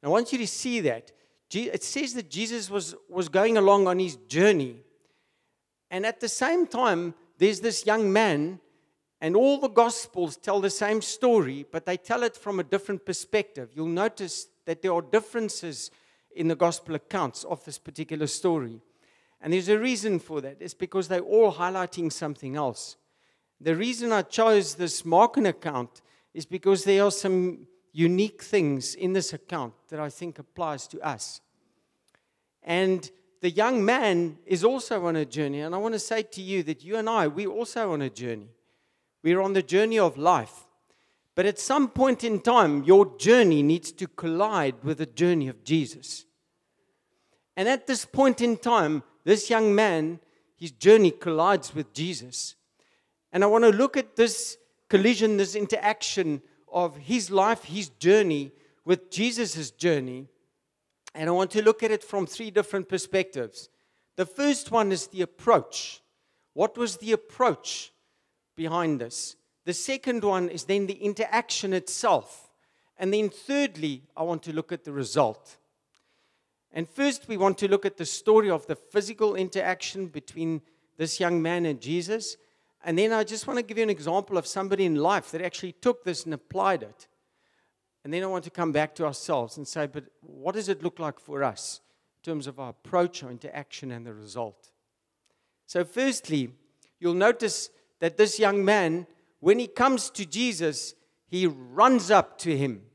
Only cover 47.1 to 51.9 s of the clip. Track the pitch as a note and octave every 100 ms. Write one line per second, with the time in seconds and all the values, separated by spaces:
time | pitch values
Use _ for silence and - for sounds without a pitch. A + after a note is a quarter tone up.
47.1 | _ _ _ _ - G3+ C4 - B3+ -
48.1 | - C4+ B3 A#3+ A3+ B3 A#3 D#3 D3+ -
49.1 | _ - G#3 - A3+ A3 G3+ G#3+ E3 D#3
50.1 | E3+ _ _ _ _ E3 C3 F#3 A3 F#3+
51.1 | D3 F3 D#3 F3 G3+ - D3 D3